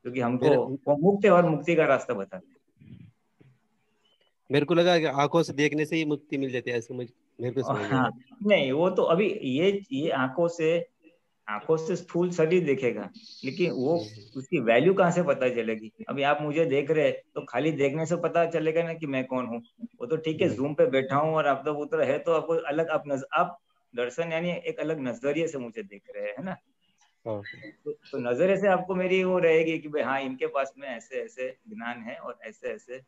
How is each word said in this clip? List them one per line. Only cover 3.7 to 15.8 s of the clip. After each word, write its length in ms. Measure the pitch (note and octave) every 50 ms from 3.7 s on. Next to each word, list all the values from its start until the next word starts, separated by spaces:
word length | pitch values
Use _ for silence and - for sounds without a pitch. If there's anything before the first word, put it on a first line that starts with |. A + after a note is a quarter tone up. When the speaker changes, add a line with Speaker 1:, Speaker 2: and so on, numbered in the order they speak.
| _ _ _ _ _ _ _ _ _ _ _ _ _ _ _ _
Speaker 2:
मेरे 140 | C3 C#3+ D3
को 80 | C#3+ F3
लगा 240 | E3 E3+ F3+ F3 E3+
कि 60 | D#3
आंखों 380 | D#3 C3 C#3 C#3+ C#3 D#3+ E3+
से 100 | D#3 -
देखने 320 | D3+ C#3 D3+ D3 C#3+ D3+ D3+
से 120 | D3+ E3
ही 80 | E3 D#3+
मुक्ति 340 | D3+ D3+ D3 - _ D3+ C#3
मिल 120 | C3+ C3
जाती 200 | B2 B2 A#2+ B2
है, 60 | A#2+
ऐसे 180 | A#2 A2+ - C3
मुझे, 180 | B2 B2 A#2 _ _ _ _ _ -
मेरे 140 | A#2 B2 A#2
को 80 | C3+
समझ 200 | A#2+ - C3 G#2+
में 80 | G#2 G#2
Speaker 1:
हाँ, 140 | C3+ C3 B2+
Speaker 2:
आया। 320 | A2+ G#2+ - - _ - -
Speaker 1:
नहीं, 300 | G3+ G#3 G3+ E3+ C#3+ C3
वो 180 | C3 D3 E3+ F#3
तो 120 | F#3 -
अभी 280 | C3 - E3 F3 A3 F#3+ -
ये, 500 | - - C3 B2+ C#3 F3 G3+ G3+ G3+ G3+ _
ये 180 | C3+ C3 D3+ E3
आंखों 380 | C3+ C3+ C3 C3 C3 F3 E3+ E3+
से, 420 | E3+ - D#3+ D#3 E3+ E3+ E3+ _ _ _ _ - _ _ _ _ _ _ _ -
आंखों 280 | G#2+ G#2 - - D#3+
से 200 | D#3 D#3+ - F3+
स्थूल 340 | - - - - E3+ F3 F3+
शरीर 340 | F3 E3+ D#3 D#3+ F3+ F#3 E3+
देखेगा, 460 | C#3+ C3+ B2+ - A#2+ G#2+ G#2 G2+ F#2+ - - - - - - -
लेकिन 260 | C3 - - F3+ E3
वो 300 | A2 C3 B2 C#3+ E3+ E3+
Speaker 2:
हम्म। 200 | - - - - - - -
Speaker 1:
उसकी 240 | C3+ C3 _ - D3
value 340 | A#2 A2+ A2+ B2 D3 F#3 F#3+
कहाँ 160 | G3 F#3 E3+
से 120 | - F3+
पता 260 | E3+ - C#3 B2 B2+ B2+
चलेगी? 440 | B2 A#2 A2 A2 A2+ A2